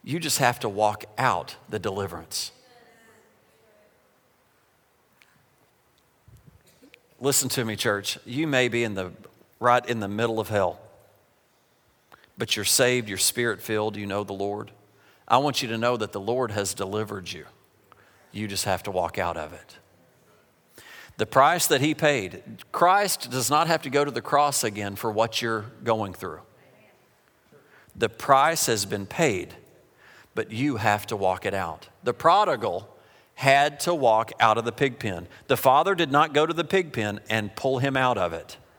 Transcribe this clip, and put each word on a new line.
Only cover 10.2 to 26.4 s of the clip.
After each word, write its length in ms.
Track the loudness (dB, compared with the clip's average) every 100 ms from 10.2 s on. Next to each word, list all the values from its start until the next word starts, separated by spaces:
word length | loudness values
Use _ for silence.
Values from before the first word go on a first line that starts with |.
| 0 0
of 120 | 0
hell, 280 | 0 0 -2 -18 -20 _ _ _ _ _ _ _ _ _ _ _ -20 _ -10
but 180 | -4
you're 120 | -2 0
saved, 420 | 2 4 2 -2
you're 80 | -2
spirit-filled, 800 | -2 0 -2 -2 -4 -2 -2 -4
you 80 |
know 200 | -6 -4
the 100 | -6
Lord. 360 | -6 -6 -6 -10 -18 _ _ _ _ 0
I 120 | 2
want 240 | 2 -2
you 60 | -4
to 100 | -2
know 180 | 0 0
that 160 | -4
the 80 | -6
Lord 300 | -4 -2 -2
has 240 | -2 -4
delivered 580 | -4 -6 -4 -6 -8 -10
you. 140 | -14 -16 _ _ _ _ -20 _ _ _
You 160 | -10 -6
just 200 | -4 -2
have 160 | -2
to 80 | -2
walk 280 | -2 -2 -2
out 200 | -4 -4
of 160 | -10
it. 240 | -14 -20 -20 _ _ _ _ _ _ _ _ _ -20 -20 -20 -20 -6
The 100 | 2
price 400 | 6 6 4 2
that 120 | 2
he 140 | 2
paid, 480 | 2 2 2 -2 -10 -18 -20 -10
Christ 580 | 2 4 4 2 -4 -4
does 180 | -4 0
not 200 | 2 2
have 140 | 0
to 80 | 0
go 140 | 0
to 60 | 0
the 100 | -4
cross 440 | 0 2 2 0
again 320 | -2 -4 -8 -4
for 140 | -4
what 300 | 0 0 0
you're 260 | -4 -4 -6 -10
going 280 | -4 -2 -2
through. 280 | -8 -12 -12